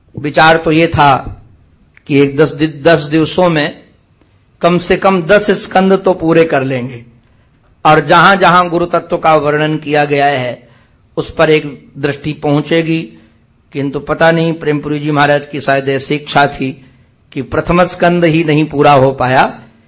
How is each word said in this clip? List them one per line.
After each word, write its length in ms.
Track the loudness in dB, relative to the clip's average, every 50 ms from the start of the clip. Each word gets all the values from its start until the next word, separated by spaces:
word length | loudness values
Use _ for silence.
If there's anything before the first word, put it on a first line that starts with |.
| _ _ -14 -10
विचार 380 | -10 -2 0 2 4 4 4
तो 160 | 2 2 0
ये 140 | 2 2 2
था 560 | 2 2 2 4 4 2 0 -2 -8 -14 -16 -20 _ _ _ _ _ _ _ _ _ _ _ _
कि 140 | 0 2 2
एक 160 | 2 2 2
दस 180 | 0 0 0 0
दि-, 300 | -2 -4 -4 -4 -2 0
दस 180 | 2 2 2
दिवसों 460 | 0 -2 -2 -2 -2 0 0 0 0 0
में 400 | 0 -2 -4 -4 -8 -14 -20 _ _ _ _ _ _ _ _ _ _ _ _ _ _ _
कम 180 | 0 0 0 0
से 180 | 0 -2 -2
कम 260 | 0 2 0 0 0
दस 280 | 2 2 2 2 2 0
स्कंद 420 | -2 -2 -4 -2 0 0 2 2
तो 200 | 2 2 0 -2
पूरे 320 | -2 0 -2 2 2 2 2
कर 180 | 2 0 -2
लेंगे 420 | -2 -2 -4 -6 -6 -10 -12 -16 -18 -20 _ _ _ _ _ _ _ _ _ _ _ _ _ _ 2
और 200 | 2 2 2 2
जहां 320 | 4 4 4 6 4 4 4
जहां 300 | 4 4 4 2 2 0
गुरु 180 | -2 -4 -2
तत्व 300 | -2 -2 -4 -2 -4 -6
का 200 | -2 0 2 2
वर्णन 400 | 2 2 0 -2 -2 -2 -2 -4
किया 280 | -6 -4 -2 -2 0 0
गया 220 | 0 0 0 0
है 420 | 0 0 -2 -4 -6 -10 -12 -16 _ _ _ _ _ _ _ _ _ _
उस 140 | -10 -10 -8
पर 200 | -2 0 2 2
एक 380 | 2 0 0 -6 -12 -16 -20 -20 _ -6
दृष्टि 340 | -6 -6 -6 -6 -8 -10
पहुंचेगी। 880 | -8 -4 -2 -2 0 0 0 0 0 0 0 0 -4 -4 -6 -10 -16 -20 _ _ _ _ _ _ _ _ _ _
किंतु 280 | -8 -6 -6 -6 -6 -8
पता 320 | -6 -6 -2 2 2 2
नहीं, 200 | 2 2 0 -2
प्रेमपुरी 460 | -4 -4 -4 -4 -4 -2 -4 -6 -6 -4
जी 120 | -4 -2
महाराज 360 | 0 0 2 2 2 0 -2
की 140 | -6 -10 -6
शायद 280 | -2 -2 -2 0 -2 -2
ऐसी 260 | -4 -4 -4 -4 -6
इच्छा 320 | -6 -6 -2 0 2 2
थी 380 | 2 -2 -6 -8 -8 -8 -12 -20 _ _ _ _ _ _ _ _ _
कि 100 | -10 -10
प्रथम 420 | -8 -6 -6 -4 -2 0 2 2 2
स्कंद 400 | 0 0 0 0 0 2 2 2
ही 200 | 2 2 0 0
नहीं 200 | 0 0 0 0
पूरा 280 | 0 0 2 4 4
हो 200 | 4 4 4 2
पाया 480 | 0 -2 -2 0 2 0 0 0 -4 -12 -20 -20 _ _ _